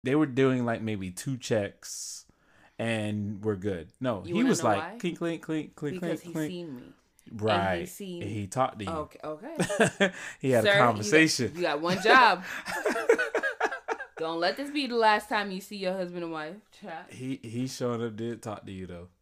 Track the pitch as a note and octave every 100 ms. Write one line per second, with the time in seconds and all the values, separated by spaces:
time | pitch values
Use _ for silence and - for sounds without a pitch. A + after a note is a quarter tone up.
0 | B2+ D3 D3+ B2 C3+ B2+ A#2+ A#2 A2 G#2
1 | F#2 F2+ C#3+ B2+ - A2+ G2+ - - -
2 | - - - _ _ _ _ - A#2 A2+
3 | G#2+ G#2 G#2 G2+ G#2+ G2 G2+ F2+ D#2 _
4 | B2+ G2+ F#2 F3+ C4 F3+ A#2+ - E3+ A3+
5 | F#3 D#3 E3+ D#3+ - D#3 - - D3 F#3
6 | F3 D#3+ E3+ E3 D3+ F3+ E3+ B2 - -
7 | _ _ - A2 G#2+ G#2 F#2+ F2 F2+ -
8 | G3 F3 G2 G#2+ G2 C3 C3 G#2+ G2 D#3+
9 | D3+ - D#3 D#3 C4+ D#4+ - - A3 -
10 | F#3+ - - - C3+ A#2+ G#2+ - A#2+ G#2+
11 | G#2 D#3 D#3 - A2+ E3 E3+ D3 E3+ F#3
12 | G#3+ C4 A3+ F3+ F#3 - - - - -
13 | A4 - - A4+ C5+ - A4 - - -
14 | - - D#3+ E3 F3 A3+ C#4+ D4 C4 A#3
15 | A3 G#3+ - A3 G3+ F#3 - G#3 F#3 F#3+
16 | F3 F3 E3+ D#3+ D#3 G3+ _ - G3+ E3
17 | F3+ A2+ C3 C3+ A2+ A#2 C3 - B2+ A#2
18 | A#2 G#2+ A#2 A2 A2 G2+ - F#2+ F2+ F2
19 | F2 _